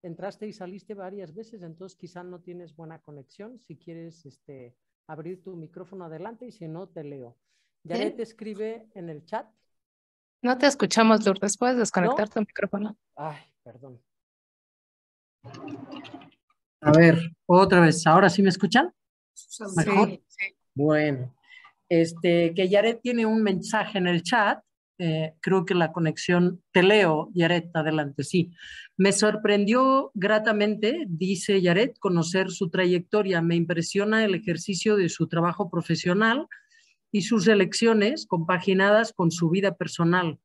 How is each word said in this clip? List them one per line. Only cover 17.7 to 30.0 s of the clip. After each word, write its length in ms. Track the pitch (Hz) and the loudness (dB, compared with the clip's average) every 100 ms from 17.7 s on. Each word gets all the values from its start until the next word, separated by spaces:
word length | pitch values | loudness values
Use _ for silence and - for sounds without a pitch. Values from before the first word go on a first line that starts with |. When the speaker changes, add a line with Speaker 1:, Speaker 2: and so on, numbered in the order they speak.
| 180 | 6
Speaker 1:
vez. 240 | 165 170 175 | 6 4 4
¿Ahora 220 | 165 196 | 6 6
sí 140 | 180 | 4
me 60 | 190 | 2
escuchan? 440 | 185 - 240 349 _ _ _ _ | 2 2 2 0 _ _ _ _
Speaker 2:
Sí. 280 | - - - 202 180 | -20 -20 -16 -6 -2
Speaker 1:
¿Mejor? 340 | 160 196 214 - _ | 2 2 2 -2 _
Speaker 2:
Sí. 280 | - 196 _ _ | -14 -14 _ _
Speaker 1:
Bueno, 600 | - 147 151 151 135 123 _ _ - - _ _ | -2 0 2 0 -4 -8 _ _ -20 -20 _ _
este, 680 | 170 165 165 175 170 170 | 2 2 0 0 2 2
que 140 | 170 185 | 0 2
Yaret 320 | 202 214 233 | 2 2 -2
tiene 220 | 247 240 | -4 -2
un 180 | 220 220 | 0 0
mensaje 560 | 214 185 - 220 190 196 | 0 -2 -4 -4 -4 -2
en 100 | 180 | 0
el 140 | 175 | 0
chat. 380 | 170 240 208 277 _ _ _ _ | 0 0 2 -2 _ _ _ _
Eh, 360 | 170 156 156 _ | -4 -2 -6 _
creo 240 | - 190 | 0 0
que 100 | 180 | 2
la 160 | 180 160 | 0 0
conexión, 720 | 170 160 156 - 175 180 175 _ | 0 -2 -2 0 2 2 -2 _
te 120 | 190 | 4
leo, 480 | 185 214 185 156 160 | 6 6 4 0 -2
Yaret, 400 | 175 165 175 170 | 0 2 0 -2
adelante, 480 | 165 156 156 143 135 | -4 -2 -2 -4 -8
sí. 300 | 143 185 170 - - - - - | -4 -2 -2 -8 -20 -20 -18 0
"Me 160 | 196 | 2
sorprendió 1000 | 196 214 214 214 202 202 247 262 269 | 4 0 0 0 2 2 2 4 2